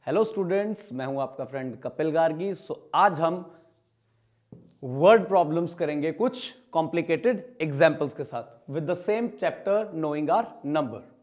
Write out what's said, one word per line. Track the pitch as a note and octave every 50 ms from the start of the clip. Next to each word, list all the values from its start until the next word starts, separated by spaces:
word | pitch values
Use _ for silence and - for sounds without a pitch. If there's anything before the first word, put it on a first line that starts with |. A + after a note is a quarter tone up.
| _
हेलो | - C#3+ G3 A3
स्टूडेंट्स, | A3 - G3 F#3+ E3+ F#3+ G3 G#3 G#3+ G#3+ - - - B2
मैं | B2+ C3
हूं | C3+ C3+ C3+
आपका | C3+ C3 - - C3
फ्रेंड | A#2 C3 C#3 C3 C3 A#2 -
कपिल | - D3+ - - D#3 D#3+
गार्गी। | D3+ E3 E3 E3 D#3+ D#3+ F3+ G3 F#3+
So, | - - - D#3 - - - -
आज | D3+ F#3 G#3 F3 D3
हम | E3 E3 F3 F#3 F3+ - - - _ _ _ _ _ _ _ _ _ _ _ _ _ _ _ _ _ _ - - - _ _ _ -
वर्ड | B2+ B2+ C3+ D#3 F#3+ A3+ A3+ F#3
प्रॉब्लम्स | D3+ G3 F#3 E3+ D3+ D3+ E3+ E3+ E3 -
करेंगे | - F3 D3+ D3+ D3 C#3+ D#3+
कुछ | D3+ D3+ A3 C4 B3+ - - - - - _ _ -
कॉम्प्लिकेटेड | E3 D#3+ D#3 - E3+ D#3+ E3 E3 D#3 - A#3+ B3 F#3+ - - - -
एग्जांपल्स | D#3+ D#3 C#3 C#3 E3 D#3+ D3 - D3 C#3 -
के | - C#3+
साथ, | - - A#2 - - - - _ -
with | F3+ E3 D3+
the | D3+ F3+
same | F3 - - G#3+ A3+ A#3 A#3+ - -
chapter, | F#3+ E3 - - - F#3+ G3 G#3 G3+ D3 D#3
knowing | D#3+ D#3 D3+ D3 D3+ D3+ D3 E3+
our | A3 A3+ G#3+ - - - C#3+ D3+
number। | D#3 C#3+ A#2+ G#2+ G#2 - - _ _